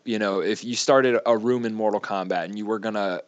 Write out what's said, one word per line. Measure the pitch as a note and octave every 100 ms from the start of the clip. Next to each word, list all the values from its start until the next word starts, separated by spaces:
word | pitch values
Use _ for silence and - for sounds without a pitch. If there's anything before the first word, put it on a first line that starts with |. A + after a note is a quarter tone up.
| B2
you | G#2+
know, | G#2 G2
if | F2 A2
you | A#2 A#2+
started | - C3+ C3 A#2 A#2+
a | A2+
room | A#2 B2 A#2
in | A2
Mortal | G#2+ G2+
Kombat | - G2 F#2 F2+ E2
and | G#2
you | G#2
were | A2
gonna, | A2 G#2 G2 F2+